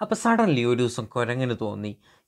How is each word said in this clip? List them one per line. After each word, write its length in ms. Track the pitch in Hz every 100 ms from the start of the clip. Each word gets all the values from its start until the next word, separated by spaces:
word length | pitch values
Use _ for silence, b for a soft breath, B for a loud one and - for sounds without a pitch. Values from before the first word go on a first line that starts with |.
അപ്പോൾ 140 | 208
suddenly 480 | - 233 233 214 127 120
ഒരു 120 | 120
ദിവസം 220 | 120 -
കുരങ്ങന് 500 | 110 123 117 123 127 113
തോന്നി, 300 | 104 101 104 101 b b